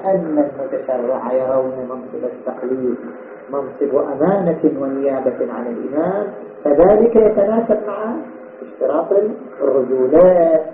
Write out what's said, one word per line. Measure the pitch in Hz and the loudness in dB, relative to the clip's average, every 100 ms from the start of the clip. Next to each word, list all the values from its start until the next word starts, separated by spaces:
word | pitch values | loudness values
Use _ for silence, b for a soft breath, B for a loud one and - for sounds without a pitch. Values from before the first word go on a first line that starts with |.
أن | 190 185 160 147 | 0 0 0 0
المتشرع | 139 139 135 135 - 127 120 123 120 | 0 -4 -6 -6 -4 -2 -2 -4 -2
يرون | 131 131 131 131 131 123 | -2 0 0 -2 -6 -8
منصب | 123 - - | -10 -12 -8
التقليد | 123 120 123 - 123 131 123 - - - - - - | -8 -8 -10 -8 -4 -2 -2 -4 -8 -16 -16 -18 -8
منصب | 139 127 - 147 131 | -8 -6 -4 0 0
أمانة | - 135 170 196 175 156 151 135 | 0 0 2 2 0 0 0 0
ونيابة | 135 135 139 135 127 117 120 | -4 -2 -2 0 -2 -2 -4
عن | 113 120 | -6 -8
الإمام، | 113 - 147 175 202 196 - - - | -8 -6 -2 -2 -2 -6 -10 -16 -4
فذلك | 147 147 185 214 233 220 | 2 6 6 6 6 6
يتناسب | 214 208 202 226 226 - 208 | 4 4 2 2 0 0 -2
مع | 202 220 311 - - - - | -6 -6 -6 -10 -16 -20 -18
اشتراط | - - - 156 160 196 214 233 - - | -16 -4 -2 0 0 0 0 -4 -12 -4
الرجولة | 131 131 120 131 127 160 185 175 165 160 - | 0 2 2 0 4 6 8 6 4 2 0